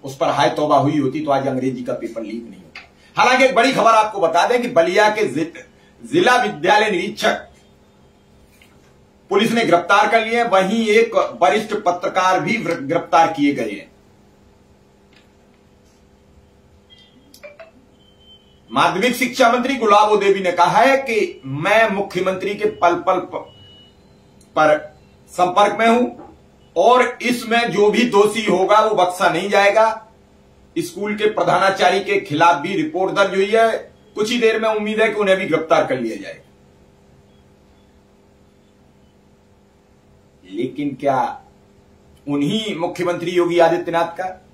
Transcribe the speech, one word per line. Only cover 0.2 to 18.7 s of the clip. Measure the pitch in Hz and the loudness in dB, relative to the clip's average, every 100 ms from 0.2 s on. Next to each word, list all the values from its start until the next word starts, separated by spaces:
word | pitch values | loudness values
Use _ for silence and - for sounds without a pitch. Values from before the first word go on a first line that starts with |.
| 160 | -4
हाय | 131 147 | 0 0
तौबा | - 151 151 | 0 0 2
हुई | 139 156 | 2 0
होती | 131 147 | -2 -4
तो | 151 | -2
आज | 135 131 | -2 -2
अंग्रेजी | 127 131 123 | -4 -6 -6
का | 123 | -10
पेपर | 120 113 113 | -8 -10 -12
लीक | 107 113 113 | -12 -12 -14
नहीं | 95 | -20
होता। | - - - _ _ - | -20 -20 -20 _ _ 0
हालांकि | 226 254 | 2 4
एक | 262 220 | 2 2
बड़ी | 262 | 0
खबर | - 220 | 2 4
आपको | 220 214 202 | 4 2 0
बता | 165 170 - | 0 2 2
दें | 247 | 0
कि | 151 | 0
बलिया | 165 175 190 214 | 2 2 4 2
के | 208 - | 2 -4
जि-, | 135 165 - - _ _ _ 120 | -4 -6 -10 -20 _ _ _ -2
जिला | 151 202 247 | 0 2 2
विद्यालय | 202 156 170 214 214 | 0 -4 0 2 2
निरीक्षक | 180 196 - - - - _ _ _ _ _ _ _ _ _ _ _ _ _ _ _ _ _ _ | -2 -4 -4 -4 -4 -10 _ _ _ _ _ _ _ _ _ _ _ _ _ _ _ _ _ _
पुलिस | 196 226 | 0 2
ने | 233 214 | 0 2
गिरफ्तार | 170 175 202 220 | 0 4 2 4
कर | 226 220 | 2 0
लिए | 233 | -2
हैं, | 233 | 2
वहीं | 190 185 226 220 | 2 2 0 2
एक | 214 233 190 | 2 4 0
वरिष्ठ | - 131 180 208 208 | -2 0 2 2 -2
पत्रकार | 208 175 175 - 185 185 185 | -2 -2 -2 -4 0 0 0
भी | 151 - | -2 -4
गिर-, | 160 165 | -4 -6
गिरफ्तार | 135 165 - 170 165 | -4 -4 0 2 2
किए | 147 143 | 2 -2
गए | 127 113 | -2 -6
हैं। | 101 - _ _ _ _ _ _ _ _ _ _ _ _ _ _ _ _ _ _ _ _ _ _ _ _ _ _ _ _ _ _ - _ _ 277 - 605 - 659 _ _ _ _ _ _ - _ _ _ | -10 -16 _ _ _ _ _ _ _ _ _ _ _ _ _ _ _ _ _ _ _ _ _ _ _ _ _ _ _ _ _ _ -20 _ _ _ -20 -20 -20 -20 _ _ _ _ _ _ -20 _ _ _